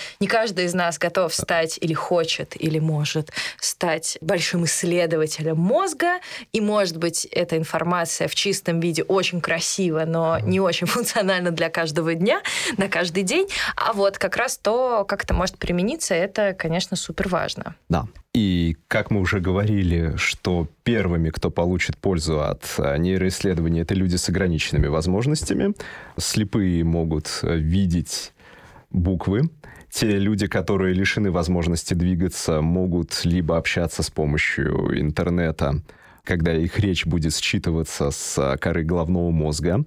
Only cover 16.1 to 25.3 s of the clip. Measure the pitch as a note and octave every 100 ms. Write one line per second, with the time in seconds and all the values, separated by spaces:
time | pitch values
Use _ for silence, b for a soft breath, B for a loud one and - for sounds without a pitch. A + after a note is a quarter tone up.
16.1 | E3+ G3 G#3+ G3+ F#3+ E3 E3+ - F#3 -
17.1 | - F#3+ F3 - - - - - E2+ A2
18.1 | - - A#2+ G2+ F2 E2+ D#2+ - A2 -
19.1 | G#2+ F2+ G2+ F2 F#2+ G#2+ G#2 F2+ E2+ E2
20.1 | D#2 - - G2 F2 D#2+ - - A2+ F#2
21.1 | E2+ D#2+ - F2 D#2+ F2 F2+ - - G2
22.1 | F2+ D#2+ D2+ D2 - - - C#2+ D2 F2
23.1 | F#2+ F#2 - G2+ E2+ E2 E2 E2 G2 F#2
24.1 | F2 - F#2 F#2 D#2 - D2 D2 D#2 F2+
25.1 | F#2+ C3